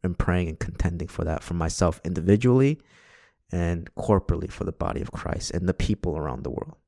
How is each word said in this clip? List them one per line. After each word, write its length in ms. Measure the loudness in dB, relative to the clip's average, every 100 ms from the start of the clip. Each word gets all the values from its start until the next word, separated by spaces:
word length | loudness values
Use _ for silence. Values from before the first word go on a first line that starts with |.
am 100 | -2
praying 360 | -2 0 2 0
and 100 | -4
contending 480 | -8 -2 -2 -2 -6
for 160 | -4
that 200 | -2 -2
for 100 | -4
myself 480 | -2 -2 2 2 2
individually 760 | -4 -2 4 6 6 6 4 0 _ _ _ -20 _ _ _
and 380 | -2 0 -2 -6 -8
corporately 560 | 2 2 4 -2 -2
for 140 | -6 -6
the 60 |
body 300 | -4 -4 -4
of 100 | -6
Christ 400 | -8 -6 -6 -4
and 180 | -2 0
the 40 |
people 440 | 0 0 0 -2 -2
around 260 | -4 -4
the 80 | -6
world. 240 | -6 -10 -14